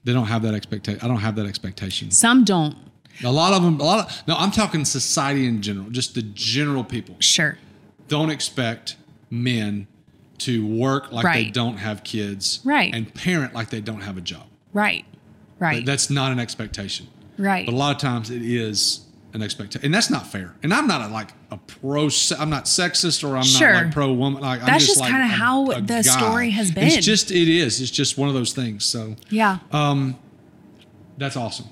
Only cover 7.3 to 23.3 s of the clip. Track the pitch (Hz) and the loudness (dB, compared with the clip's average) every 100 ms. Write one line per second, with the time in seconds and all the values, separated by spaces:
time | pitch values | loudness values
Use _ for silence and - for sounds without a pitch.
7.3 | - 151 - - - - _ - 151 160 | 4 2 -2 -18 -20 -20 _ -4 0 0
8.3 | 143 - - 117 117 - - - - _ | -2 -4 -2 -4 -4 -12 -16 -20 -20 _
9.3 | 120 127 117 104 104 101 _ _ _ _ | -2 0 0 -2 -6 -10 _ _ _ _
10.3 | - - 117 107 113 131 135 - 117 175 | -8 -2 -2 0 0 0 0 -4 0 2
11.3 | 160 113 110 117 101 107 104 - 110 101 | 2 0 -2 -2 -4 -6 -8 -6 -6 -6
12.3 | 98 - - 254 294 185 117 113 - 180 | -4 -4 -4 0 2 2 -2 -6 -4 -2
13.3 | 175 131 117 113 113 107 107 98 92 87 | 0 -2 -6 -6 -6 -8 -10 -10 -10 -10
14.3 | 82 - _ _ 202 208 82 - - - | -12 -18 _ _ 0 0 -2 -8 -20 -20
15.3 | - - - 170 123 123 139 - 139 135 | -20 -20 -4 -2 0 0 -2 0 0 0
16.3 | 127 117 - 107 - 98 - - - - | -2 -4 -8 -10 -8 -8 -10 -12 -20 -18
17.3 | - 196 185 - 123 143 139 143 120 113 | -4 -2 -2 0 0 0 0 0 -2 -4
18.3 | 123 117 120 110 101 - - - - - | -6 -2 0 0 -2 -2 -2 -10 -20 -12
19.3 | 110 107 - 101 127 139 190 - 165 - | -8 -6 -8 -10 -4 0 0 2 -2 -4
20.3 | 101 92 - 151 220 294 156 107 110 107 | -10 -10 -6 0 0 2 -2 -4 -8 -10
21.3 | - - 104 - - 131 147 151 - - | -16 -18 -16 -16 -10 -4 0 2 2 0
22.3 | 156 156 143 - - 175 - 180 147 147 | 0 -2 -2 0 0 0 0 0 0 -2